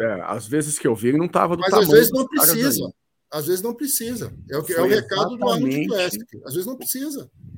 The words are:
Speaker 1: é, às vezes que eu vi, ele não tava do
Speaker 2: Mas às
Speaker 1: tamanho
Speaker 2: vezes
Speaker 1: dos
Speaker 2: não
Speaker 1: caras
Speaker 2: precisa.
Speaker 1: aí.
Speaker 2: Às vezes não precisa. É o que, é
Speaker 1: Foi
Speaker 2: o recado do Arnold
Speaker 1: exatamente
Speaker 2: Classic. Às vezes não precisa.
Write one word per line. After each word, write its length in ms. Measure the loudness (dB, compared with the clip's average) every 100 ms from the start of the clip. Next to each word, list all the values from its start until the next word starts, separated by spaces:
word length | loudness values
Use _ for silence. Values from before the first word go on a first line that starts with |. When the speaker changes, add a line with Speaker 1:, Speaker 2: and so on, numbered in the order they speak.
Speaker 1:
é, 200 | -4 -2
às 240 | -4 -6 -2
vezes 320 | -2 -2 -2
que 80 | 0
eu 80 |
vi, 140 | 2 2
ele 100 | 2
não 100 | 2
tava 280 | 2 2 2
do 40 |
Speaker 2:
Mas 120 | 2
às 80 | 4
Speaker 1:
tamanho 120 | 8
Speaker 2:
vezes 180 | 8 8
Speaker 1:
dos 100 | 2
Speaker 2:
não 80 | -2
Speaker 1:
caras 220 | 2 2
Speaker 2:
precisa. 320 | 2 0 0 -4
Speaker 1:
aí. 60 | -12 _ _ _
Speaker 2:
Às 160 | -6 -4
vezes 160 | -2
não 120 | -4
precisa. 600 | -6 -4 -4 -4 -6 -10 -12 -8
É 60 | -6
o 80 |
que, 80 | -2
é 40 | 0
Speaker 1:
Foi 80 |
Speaker 2:
o 40 | 2
recado 480 | 2 0 -2 -2 -2
do 120 | 0
Arnold 180 | 2 0
Speaker 1:
exatamente 200 | 0 -2
Speaker 2:
Classic. 540 | -2 -2 -4 -12 -18
Às 80 | -8
vezes 120 | -6 -6
não 100 | -8
precisa. 540 | -6 -6 -8 -10 -14 _ -20